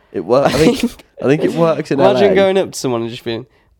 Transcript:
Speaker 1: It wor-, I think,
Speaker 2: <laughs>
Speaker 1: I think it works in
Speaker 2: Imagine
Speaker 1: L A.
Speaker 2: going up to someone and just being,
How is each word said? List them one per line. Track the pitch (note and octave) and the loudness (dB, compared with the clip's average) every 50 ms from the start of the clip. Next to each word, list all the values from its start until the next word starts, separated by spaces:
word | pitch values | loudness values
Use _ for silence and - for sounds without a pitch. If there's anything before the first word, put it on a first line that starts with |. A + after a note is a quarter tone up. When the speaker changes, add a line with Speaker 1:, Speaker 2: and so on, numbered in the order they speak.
| _ _ | _ _
Speaker 1:
It | - G2+ | -10 -8
wor-, | D#2+ F2+ A#2+ C#3 C#3 | -2 0 0 2 2
I | D3+ | 2
think, | - C#3+ D#3+ A#3 C4 - - A#3 - - - _ | 2 2 2 2 2 0 -2 -6 -6 -8 -20 _
Speaker 2:
<laughs> | _ - | _ -4
Speaker 1:
I | - | 0
think | B2 D3 D#3+ F3 | 0 0 0 0
it | F3+ - | -2 0
works | D#3+ E3+ E3 D3+ C#3 D#3 - | 0 0 0 0 -2 -4 -4
in | D3 C#3 | -2 2
Speaker 2:
Imagine | - - G3+ - G3+ G3 | 2 2 4 4 2 4
Speaker 1:
L | |
A. | F#3 | 4
Speaker 2:
going | G3 G3 F#3+ F#3+ | 4 2 2 2
up | G3 E3+ - | 0 -2 -4
to | C#3 - | -6 -6
someone | - C3 B2 A2+ | -4 -4 -2 -2
and | A#2 A#2 | -4 -6
just | A2+ - - | -8 -10 -8
being, | A#2+ A2+ A2+ C3 _ _ _ _ _ _ | -8 -8 -8 -8 _ _ _ _ _ _